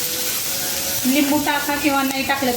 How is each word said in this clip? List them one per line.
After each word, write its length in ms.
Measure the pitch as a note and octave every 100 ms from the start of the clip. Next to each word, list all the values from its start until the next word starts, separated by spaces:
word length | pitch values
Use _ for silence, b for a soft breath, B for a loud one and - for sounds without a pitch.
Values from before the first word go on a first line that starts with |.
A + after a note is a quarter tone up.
| E3 E3 - - - - - - - - B3
लिंबू 240 | C#4 C#4 D4
टाका 380 | D4 C#4+ C#4+ C#4+
किंवा 260 | D4+ C#4
नाही 200 | C4 C4
टाकलं 300 | C4 C4+ C4